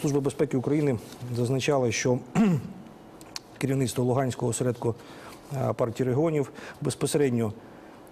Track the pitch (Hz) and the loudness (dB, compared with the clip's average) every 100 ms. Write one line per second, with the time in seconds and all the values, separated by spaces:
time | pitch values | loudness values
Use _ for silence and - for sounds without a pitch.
0 | 151 139 139 - 156 135 139 147 143 117 | 0 2 2 2 0 2 2 2 2 0
1 | - - 123 120 123 131 135 139 120 - | -4 -12 -6 -2 0 0 2 2 2 2
2 | 131 123 - 170 214 147 - - - - | 2 2 0 2 4 4 0 -12 -16 -20
3 | - - - - - - 131 135 120 - | -20 -20 -16 -16 -16 -4 0 2 0 0
4 | 123 123 131 - 123 110 127 120 120 - | 2 2 2 0 -2 0 0 0 -2 -4
5 | - - - - - 135 120 110 120 110 | -8 -18 -18 -18 -8 -2 -2 0 0 0
6 | 127 127 165 151 127 - - - 143 - | 0 2 2 2 -2 -6 -14 -6 -4 -2
7 | 143 156 139 120 110 101 - - - - | 0 2 4 2 0 -4 -12 -20 -20 -20
8 | - | -20